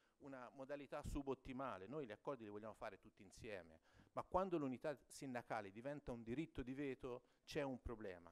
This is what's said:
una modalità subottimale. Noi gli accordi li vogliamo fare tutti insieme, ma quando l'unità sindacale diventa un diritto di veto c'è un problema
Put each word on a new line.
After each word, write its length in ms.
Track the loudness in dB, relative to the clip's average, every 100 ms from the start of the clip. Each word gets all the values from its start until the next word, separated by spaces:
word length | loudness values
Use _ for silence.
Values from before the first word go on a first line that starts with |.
| _ _
una 300 | -10 -8 -8
modalità 480 | -6 -4 -4 -2 -2
subottimale. 840 | 2 2 4 2 2 0 2 0 0
Noi 180 | -2 -2
gli 60 |
accordi 340 | -2 -2 -2 -2
li 40 |
vogliamo 240 | -4 -4
fare 260 | -4 -6 -6
tutti 220 | -14 -16
insieme, 600 | -16 -10 -4 -4 -4 -14 -20 -20 -6
ma 100 | -4
quando 340 | 4 4 6 4
l'unità 380 | 4 2 0 -2 -6
sindacale 640 | -8 -2 -2 0 0 0
diventa 420 | -4 -4 -4 -2
un 100 | -4
diritto 400 | 0 0 0 -2
di 100 | -2
veto 500 | 2 2 2 0 -2 -6 -20
c'è 200 | -2 2
un 180 | 4 2
problema 500 | -2 -2 -2 -4 -8